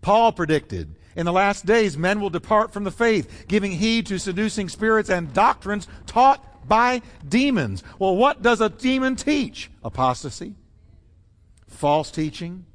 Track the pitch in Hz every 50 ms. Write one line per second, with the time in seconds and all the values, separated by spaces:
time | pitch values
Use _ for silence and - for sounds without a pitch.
0 | - 180 202 220 233 226 208 - 175 151 156 147 - - 113 90 80 73 78 -
1 | - - - 175 165 175 175 185 196 202 202 - - 180 220 233 220 202 147 139
2 | 165 180 202 214 202 196 160 175 - - 220 214 220 226 - 208 208 196 - -
3 | 233 233 220 196 127 - - - - - 185 214 196 202 185 156 202 226 226 233
4 | 202 - 196 180 - 196 180 175 214 214 - 220 202 175 - - 214 220 220 220
5 | 208 214 190 180 170 147 127 180 208 240 - - - 190 208 208 175 - - -
6 | - - - 226 254 269 277 269 - - - - - - 214 220 240 247 254 247
7 | - - - - - 143 139 226 269 285 262 202 139 107 98 95 - - - -
8 | 190 190 185 185 240 277 - - - 233 240 214 226 214 220 - - 254 262 262
9 | 262 262 262 - - - 302 294 262 156 - - - - - _ - 113 98 -
10 | 127 135 127 - - 143 - - 170 208 208 - _ _ _ _ _ - - -
11 | _ _ _ _ _ _ _ _ _ _ - _ - _ - - - 143 147 156
12 | 151 - - - 156 156 - - 170 170 175 185 180 _ -